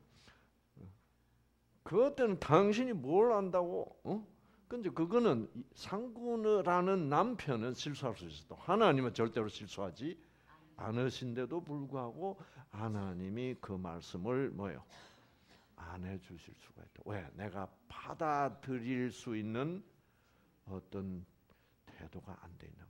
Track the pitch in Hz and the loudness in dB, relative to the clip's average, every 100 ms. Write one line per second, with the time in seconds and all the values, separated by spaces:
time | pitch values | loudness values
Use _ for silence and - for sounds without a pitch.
0 | - - - - _ _ _ - 95 95 | -18 -20 -20 -20 _ _ _ -20 -20 -20
1 | _ _ _ _ _ _ _ _ - 175 | _ _ _ _ _ _ _ _ 0 4
2 | 269 285 240 190 - 156 202 208 254 208 | 4 4 2 2 6 8 8 4 0 -2
3 | 127 175 240 214 190 180 175 185 - - | 4 6 8 6 4 2 2 -2 -4 -8
4 | - 202 208 - _ _ - 240 190 135 | -4 -4 -6 -18 _ _ -10 -4 -2 0
5 | 165 233 233 123 110 117 - - - 196 | 4 6 6 6 2 -8 -14 -14 -6 -4
6 | 247 226 240 233 214 208 175 175 180 190 | -4 -6 -2 2 4 4 6 4 6 4
7 | 147 147 220 240 - 120 117 123 151 135 | 4 4 4 0 -2 0 0 -4 -6 -4
8 | 131 101 87 76 - - - 196 214 139 | -4 -4 -8 -12 -14 -8 0 6 8 6
9 | 127 107 113 117 107 - 101 - 98 80 | 4 2 0 0 -4 -6 -10 -6 -6 -6
10 | 143 - - _ - - - - 101 113 | -8 -10 -14 _ -20 -20 -20 -8 -4 0
11 | 131 127 127 117 123 147 147 147 139 135 | 0 -2 -6 -4 -4 -4 -6 -8 -6 -6
12 | 120 143 190 196 - - - 101 113 107 | -6 -6 -8 -8 -14 -20 -14 -6 -4 -2
13 | 98 90 92 110 127 123 - 95 92 85 | -4 -6 -6 -4 -6 -6 -8 -8 -6 -8
14 | 80 92 101 127 135 85 98 69 - - | -10 -6 -2 0 -2 -4 -6 -8 -14 -20
15 | - - _ _ _ - _ - 85 90 | -20 -20 _ _ _ -20 _ -18 -14 -10
16 | 90 95 - 87 - - - - - - | -8 -8 -12 -18 -20 -20 -20 -20 -20 -14
17 | - 104 82 - 104 92 95 - - - | -8 -8 -8 -10 -8 -8 -10 -12 -18 -14
18 | - - 156 143 139 104 131 131 117 131 | -10 -4 -2 0 0 -4 -6 -6 -2 -2
19 | 127 - - 110 107 113 147 180 - _ | -2 -4 -6 -4 -2 -2 -2 -4 -10 _
20 | _ _ _ _ _ _ - 95 - 101 | _ _ _ _ _ _ -12 -12 -8 -8
21 | 95 92 90 _ _ _ _ _ - - | -6 -8 -12 _ _ _ _ _ -20 -18
22 | - 95 - 90 87 87 - 82 85 | -16 -14 -14 -16 -18 -20 -20 -20 -20